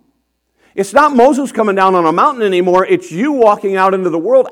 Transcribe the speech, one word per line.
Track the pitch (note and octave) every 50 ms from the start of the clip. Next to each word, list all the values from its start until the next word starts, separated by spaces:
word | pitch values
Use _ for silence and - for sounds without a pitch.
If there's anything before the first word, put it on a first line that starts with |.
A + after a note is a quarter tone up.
| _ _ _ _ _ _ _ _ _ _ _ _ _ _ -
It's | - G3 - G3+
not | C#4 D4+ D4 C#4+
Moses | B3 C4+ C#4 D4 B3+ C#4 A3+
coming | - - A3 G#3 G3
down | F#3+ F#3+ F#3+ F#3+
on | F3+ E3+
a | D#3+ E3
mountain | F#3 A#3 D4+ C#4 A#3+ G#3+
anymore. | G3+ F#3 F3+ F3+ F3+ F3 F#3 F#3+
It's | - F#3 - - -
you | D#3 F3 B3 D#4 D4
walking | C4 A3+ G#3 G#3 G#3 - G3 F#3+
out | F#3+ F#3 F#3+ F#3+
into | F#3+ F#3 F3
the | D#3
world | E3 D#3+ G#3+ B3+ C4 B3+ -